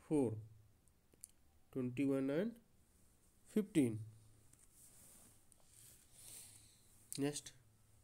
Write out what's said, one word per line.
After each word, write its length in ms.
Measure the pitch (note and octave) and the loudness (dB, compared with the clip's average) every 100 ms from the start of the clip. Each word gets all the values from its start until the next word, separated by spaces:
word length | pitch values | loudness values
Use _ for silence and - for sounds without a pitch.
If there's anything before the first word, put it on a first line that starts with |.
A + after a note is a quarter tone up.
| - | 0
four, 260 | D3+ A#2+ A2 - - - - - _ _ - - - - - - | 2 4 0 -8 -18 -20 -20 -20 _ _ -20 -20 -20 -20 -20 -12
twenty-one 580 | C#3 B2+ B2 C#3 C3+ C3+ | -6 -4 0 2 2 2
and 220 | D3 A3 A3+ - - - - - - - - - | 0 0 -4 -16 -20 -20 -20 -20 -20 -20 -20 -4
fifteen. 460 | G#3+ G#3 D#3+ B2 G#2+ - - - - - - - - - - - - - - - - - - - - - - - - - - - - - - - - | 0 2 4 4 2 -8 -16 -20 -20 -20 -20 -20 -20 -20 -20 -20 -20 -20 -20 -20 -20 -20 -20 -20 -20 -20 -20 -20 -18 -20 -20 -20 -20 -20 -20 -12 -2
Next, 340 | C#3 D3 - - - - - - | -2 -2 -8 -16 -20 -20 -20 -20